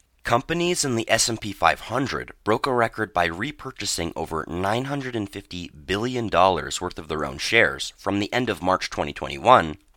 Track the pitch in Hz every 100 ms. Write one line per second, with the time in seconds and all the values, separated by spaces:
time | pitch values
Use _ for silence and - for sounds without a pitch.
0 | _ _ - 120 - 170 175 180 135 113
1 | - 113 - 113 104 - 82 71 - 120
2 | 135 65 64 - 101 117 139 123 113 -
3 | 104 87 87 85 139 147 131 - 101 -
4 | 85 - 80 80 - 87 98 117 135 143
5 | 127 117 98 98 - 90 85 73 73 101
6 | 123 123 104 85 95 85 67 - 90 -
7 | 80 78 71 76 - 117 78 69 - -
8 | 98 101 104 123 113 85 90 92 - -
9 | 76 - 71 71 101 120 80 73 _